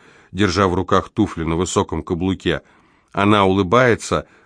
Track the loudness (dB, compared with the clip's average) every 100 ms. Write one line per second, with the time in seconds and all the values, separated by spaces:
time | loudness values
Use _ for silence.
0 | _ _ _ -2 0 2 0 0 0 0
1 | 0 -2 -2 -2 -4 -2 -2 -2 -2 -6
2 | -6 -4 -4 -2 -2 -4 -6 _ _ _
3 | _ -2 2 4 4 2 2 2 4 0
4 | -2 -6 -6 _